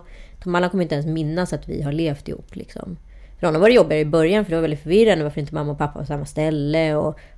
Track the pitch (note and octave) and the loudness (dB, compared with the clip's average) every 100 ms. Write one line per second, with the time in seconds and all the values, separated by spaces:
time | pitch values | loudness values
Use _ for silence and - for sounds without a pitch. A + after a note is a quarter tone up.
0 | - - - - F3+ F3 F3+ G3 D#3+ D3 | -8 -20 -20 -12 -4 -2 0 0 -2 -2
1 | D#3 D#3+ D3+ E3 F3+ C#3+ - - C#3+ D3+ | -2 -2 -2 -2 -4 -6 -8 -6 -4 -2
2 | D#3+ C#3+ - - - - - - - F3 | -4 -4 -10 -14 -14 -16 -14 -14 -14 -14
3 | - - - - F3 D#3+ G#3+ B3 E3 D#3 | -18 -20 -20 -4 0 4 6 6 6 2
4 | D3+ D#3+ D#3+ G#3+ F3+ E3 D#3+ D3 D#3 G3 | 2 2 4 2 0 -2 -2 -4 2 4
5 | A3+ E3+ D3 D3+ D3 D#3 D3 C#3+ D3 - | 6 4 0 -4 -6 -6 -6 -4 -4 -4
6 | C#3+ C#3+ C#3+ - D#3 D3+ C#3+ D#3+ D#3+ D3+ | -8 -6 -6 -2 -2 0 0 0 2 0
7 | D3+ D3 - | -2 -6 -16